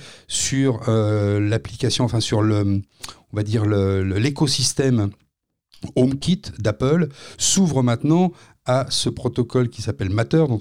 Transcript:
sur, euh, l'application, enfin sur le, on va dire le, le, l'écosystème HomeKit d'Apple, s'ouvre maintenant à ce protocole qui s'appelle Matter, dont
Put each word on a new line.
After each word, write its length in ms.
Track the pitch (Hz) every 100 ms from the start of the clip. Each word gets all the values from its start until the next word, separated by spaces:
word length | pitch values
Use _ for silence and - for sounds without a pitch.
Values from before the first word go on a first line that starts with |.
| - - _
sur, 600 | - - 131 135 120 -
euh, 520 | 110 107 104 101 104
l'application, 640 | 104 110 - - 120 -
enfin 160 | 123 120
sur 220 | - 110
le, 400 | 107 107 101 98 - _ - - _
on 40 | 104
va 80 |
dire 200 | 104 113
le, 400 | 104 101 98 98
le, 140 | 95 95
l'écosystème 880 | 127 143 147 - 123 - 135 120 101 - _ _ _ _ _ - - -
HomeKit 460 | 131 139 - 185 - -
d'Apple, 500 | 107 101 131 160 156 - - -
s'ouvre 440 | - - 185 131
maintenant 480 | 123 117 147 165 180 - - _
à 220 | - 127 131
ce 180 | - -
protocole 600 | 113 123 123 120 127 123
qui 140 | -
s'appelle 280 | 107 - 95
Matter, 340 | 104 117 160 156
dont 120 | 110